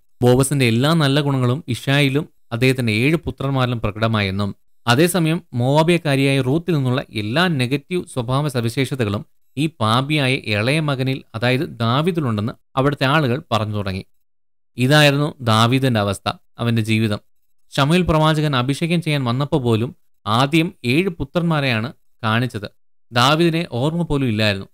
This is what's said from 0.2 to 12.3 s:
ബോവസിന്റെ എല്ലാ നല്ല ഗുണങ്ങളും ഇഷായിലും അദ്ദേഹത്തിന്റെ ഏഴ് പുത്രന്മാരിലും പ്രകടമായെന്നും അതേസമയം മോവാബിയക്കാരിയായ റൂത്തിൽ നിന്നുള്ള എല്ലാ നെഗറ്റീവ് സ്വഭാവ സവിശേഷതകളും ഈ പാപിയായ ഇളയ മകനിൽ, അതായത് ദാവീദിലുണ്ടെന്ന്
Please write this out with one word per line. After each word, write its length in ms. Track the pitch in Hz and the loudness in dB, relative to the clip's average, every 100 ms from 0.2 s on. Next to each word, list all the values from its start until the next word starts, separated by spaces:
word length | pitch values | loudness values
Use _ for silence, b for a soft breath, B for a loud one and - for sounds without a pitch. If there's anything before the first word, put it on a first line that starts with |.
ബോവസിന്റെ 420 | 123 127 135 143 | 4 4 4 2
എല്ലാ 280 | 123 113 139 | 2 4 2
നല്ല 280 | 165 143 135 | 2 2 2
ഗുണങ്ങളും 440 | 143 135 123 131 - | 0 0 0 -2 -4
ഇഷായിലും 600 | 120 - 143 143 135 175 _ _ | -6 0 2 2 0 -6 _ _
അദ്ദേഹത്തിന്റെ 400 | 117 131 131 117 | 0 0 2 0
ഏഴ് 240 | 107 131 165 | 0 2 0
പുത്രന്മാരിലും 640 | - - 135 135 123 120 | -4 -6 -4 -2 -2 -2
പ്രകടമായെന്നും 760 | 110 101 113 110 98 95 104 - _ _ - | -4 -2 0 0 0 -2 -4 -6 _ _ 0
അതേസമയം 560 | 120 175 180 160 156 - | 2 2 2 0 -2 -4
മോവാബിയക്കാരിയായ 840 | 123 123 143 160 170 156 139 139 139 | -4 2 2 2 2 0 0 2 0
റൂത്തിൽ 340 | 127 151 170 | 0 -2 0
നിന്നുള്ള 300 | 160 131 127 - | 0 0 -2 -4
എല്ലാ 320 | 107 104 131 185 | -6 -4 0 0
നെഗറ്റീവ് 580 | 151 123 143 - 180 - | 0 0 -2 -4 -8 -6
സ്വഭാവ 360 | - 117 131 151 | -6 -2 -2 -2
സവിശേഷതകളും 800 | 131 117 113 131 135 107 101 156 _ _ - | -2 -2 -2 -4 -2 -2 -2 -6 _ _ -6
ഈ 100 | 156 | -6
പാപിയായ 680 | - 110 113 139 156 131 | -2 0 0 0 0 0
ഇളയ 460 | 127 - 104 113 151 | -2 -2 -2 0 0
മകനിൽ, 420 | 151 131 131 131 - | -2 -2 -2 -4 -8
അതായത് 260 | 113 120 127 | -4 -2 0
ദാവീദിലുണ്ടെന്ന് 920 | 165 127 117 127 160 170 139 | -2 -4 -2 0 0 -2 -2